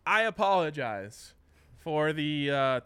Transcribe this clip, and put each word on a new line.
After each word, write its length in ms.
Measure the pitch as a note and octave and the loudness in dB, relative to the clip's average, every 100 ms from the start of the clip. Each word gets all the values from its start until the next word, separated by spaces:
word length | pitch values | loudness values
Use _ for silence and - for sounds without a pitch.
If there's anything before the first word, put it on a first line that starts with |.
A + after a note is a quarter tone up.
| - | 0
I 160 | G#3 | 2
apologize 1120 | A3+ G3+ G3 F#3+ D#3 D3 B2 G#2 G2+ - - - _ _ _ - | 2 0 2 2 0 -2 -6 -6 -10 -16 -20 -20 _ _ _ -14
for 340 | E3 D3+ D3+ | -4 0 0
the, 360 | D#3 D3+ D3+ C#3+ | 0 -2 -2 0
uh, 300 | C#3 C3+ C3 | 2 2 0